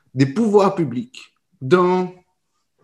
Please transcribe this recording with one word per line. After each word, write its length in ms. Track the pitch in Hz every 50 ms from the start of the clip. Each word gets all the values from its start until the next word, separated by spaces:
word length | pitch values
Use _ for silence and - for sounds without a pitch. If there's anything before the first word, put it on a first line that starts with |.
| _ _ -
des 120 | 127 139
pouvoirs 480 | 131 - 214 233 214 202 208 190 196 190
publics 600 | 185 165 131 117 123 113 - - - - _ _ _ _ _ _ -
dans 500 | 131 131 175 185 180 180 185 185 180 175 - - _ _ _ _ _ _ _ _ _ _ _ _